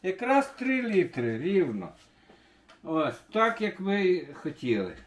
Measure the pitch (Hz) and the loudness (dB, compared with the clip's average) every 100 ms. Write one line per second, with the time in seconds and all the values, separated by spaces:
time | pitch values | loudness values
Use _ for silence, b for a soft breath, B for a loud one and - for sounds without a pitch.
0 | 185 185 240 277 277 - 254 262 240 196 | -4 -4 2 2 2 -6 -2 -2 2 2
1 | 147 - 120 113 156 196 156 104 85 - | 2 0 -2 -2 0 2 2 -2 -8 -14
2 | _ b b b b b b b - 160 | _ b b b b b b b -4 -2
3 | 147 117 _ 214 226 220 214 196 190 202 | -2 -4 _ 2 2 2 -4 -4 -2 2
4 | 190 180 143 143 156 - 127 107 92 - | 2 2 -2 -10 -10 -6 0 0 0 -8